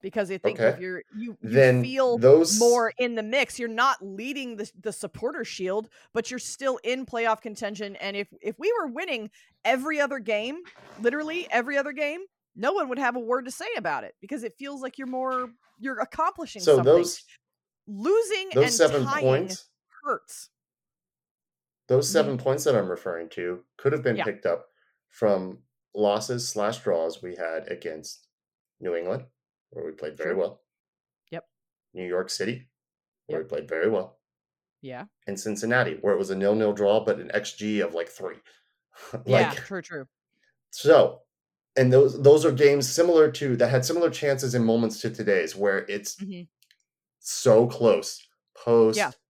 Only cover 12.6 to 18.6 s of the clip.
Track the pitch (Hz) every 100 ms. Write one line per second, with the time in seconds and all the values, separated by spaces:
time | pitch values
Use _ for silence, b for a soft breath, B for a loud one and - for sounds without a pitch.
12.6 | 240 392 285 247 262 247 226 247 254 -
13.6 | 392 453 175 139 104 - 196 277 220 _
14.6 | 277 285 262 262 262 254 262 254 254 233
15.6 | _ _ 247 240 247 - 320 370 320 208
16.6 | 175 139 123 175 175 - - b _ _
17.6 | _ _ - 202 240 415 440 403 381 339